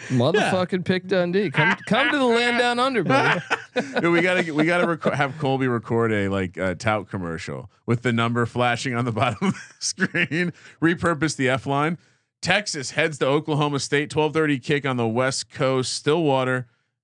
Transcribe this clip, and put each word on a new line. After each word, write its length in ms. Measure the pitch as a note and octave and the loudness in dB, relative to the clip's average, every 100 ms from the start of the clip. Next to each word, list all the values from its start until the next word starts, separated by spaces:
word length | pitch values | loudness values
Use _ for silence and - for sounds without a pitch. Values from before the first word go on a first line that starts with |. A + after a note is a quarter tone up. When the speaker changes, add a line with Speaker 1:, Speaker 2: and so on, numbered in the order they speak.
| - | -2
Speaker 1:
Motherfucking 760 | B2+ C3 G4 B3+ F#3 F3+ F#3 | 2 4 4 2 0 0 -2
Pick 220 | E3+ F#3 F#3 | 0 -2 0
Dundee. 440 | F#3+ F3 F#3+ F#3+ | 0 2 0 0
Come, 260 | - A3+ A#3 - | 2 2 0 0
come 220 | A3 B3 | 2 2
to 80 | C#4+ | 2
the 80 | B3+ | 2
land 320 | A#3 A#3+ A#3+ | 2 2 2
down 220 | A#3+ A#3+ | 2 2
under, 240 | C4 A#3+ | 0 0
buddy. 360 | D#3+ C4+ - F3+ - - - G3 | 2 2 2 0 -2 -6 -4 -6
Speaker 2:
<laughs> 260 | - - | -4 -2
Dude, 100 | E3+ | 2
we 100 | E3+ | 2
gotta 220 | F3+ F3+ | 2 0
get, 120 | E3+ D3 | 0 0
we 100 | D#3+ | 2
gotta 220 | F3 E3+ | 2 0
reco-, 260 | E3 - | -2 -2
have 240 | C#3 C#3 D#3 | 0 -2 -2
Colby 300 | C#3 C3 C3 | -2 0 0
record 440 | A#2 - A#2 A2+ | -2 -2 0 2
a, 160 | G#2+ G2 | 0 0
like, 300 | G2 F#2 D#2+ | -2 -2 -2
uh, 160 | F#2 | -4
tout 340 | E2+ A2+ G#2+ - | -2 -2 -2 -4
commercial 640 | G2+ E2+ D#2+ - C2+ - _ - | -8 -6 -8 -8 -10 -12 _ -2
with 160 | A#2 | 0
the 100 | B2+ | 0
number 360 | A#2 A#2 A#2+ A#2 | 0 0 0 -2
flashing 480 | A#2+ B2 A#2 C3+ A#2+ | 0 0 0 -2 -2
on 100 | B2 | -2
the 60 | |
<laughs> 0 | |
bottom 380 | G#2 B2 G2+ G3 | 0 -2 0 -2
of 40 | |
the 320 | - - - - | -4 -10 -10 -8
screen. 680 | - F#3+ E3 E3+ D#3+ F3 - - - | -4 -2 -2 -2 -2 -4 -6 -18 0
Repurpose 540 | D#3+ E3 E3+ D#3 D3+ C#3+ | 0 2 0 0 -2 0
the 140 | B2+ | 0
F 180 | C3 C3 | 0 0
line. 320 | C#3 D#3 F3 _ _ _ _ | 0 0 -4 _ _ _ _
Texas 500 | E3+ G3 G#3 D3+ B2 | -2 0 -2 -8 -4
heads 260 | - E3 C#3+ | -2 -2 0
to 80 | C3+ | 2
Oklahoma 520 | D3+ D#3 D3 D3 C#3 | 2 0 0 0 -2
State. 300 | - D3+ D3 | -2 -2 0
Twelve 240 | D#3 D3+ | 0 0
thirty 240 | D3+ D#3 C#3 | 2 0 0
kick 260 | - C#3+ C#3 | -2 -2 0
on 120 | B2+ | 0
the 100 | A2+ | 0
West 420 | A2+ C3 - - | 0 0 -2 -8
Coast. 420 | - C3+ C3 B2 | -2 0 0 -2
Stillwater. 760 | - D3 E3 D3+ C3 B2+ B2+ A#2+ _ _ _ | -4 0 2 2 2 0 -2 -4 _ _ _